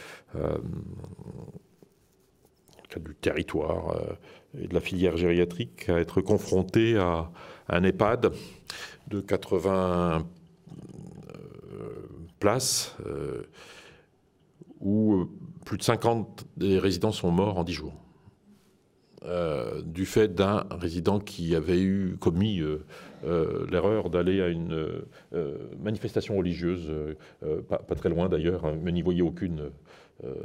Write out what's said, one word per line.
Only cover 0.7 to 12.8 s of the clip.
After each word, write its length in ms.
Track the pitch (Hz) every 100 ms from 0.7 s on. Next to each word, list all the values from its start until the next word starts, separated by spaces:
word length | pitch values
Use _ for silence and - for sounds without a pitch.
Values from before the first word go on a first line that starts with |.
| 78 - - - - - - - - - _ - _ _ _ _ _ _ _ _ -
le 60 | -
cadre 180 | - 78
du 80 |
territoire, 840 | 73 - 76 82 78 80 87 82 82
euh, 180 | - - - - _ -
et 60 | -
de 80 |
la 60 | 85
filière 360 | - 92 90 82
gériatrique, 720 | 87 87 87 - - - -
à 120 | 85
être 200 | 85 -
confronté 760 | 92 101 - 95 87 113 113 110
à 340 | 90 82 80 - - - -
un 160 | 87
ehpad 480 | 92 90 107 120 107 82 - - - - - - -
de 140 | 101
quatre-vingts, 1000 | 98 95 - 92 90 95 92 87 87 80
euh, 60 | 82 - - _ - - - - - - - 50 - - - 50 55 - - - 85 -
places, 560 | 101 123 - -